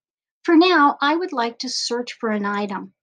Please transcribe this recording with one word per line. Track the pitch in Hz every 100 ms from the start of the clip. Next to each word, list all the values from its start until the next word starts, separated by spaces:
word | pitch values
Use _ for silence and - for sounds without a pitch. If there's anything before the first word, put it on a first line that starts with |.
| _ _ _ _
For | - 320
now, | 359 330 285 -
I | 285 330
would | 370
like | 262 233 233
to | 254
search | - - 240 240
for | - 226
an | 208 202
item. | 202 202 185 190 _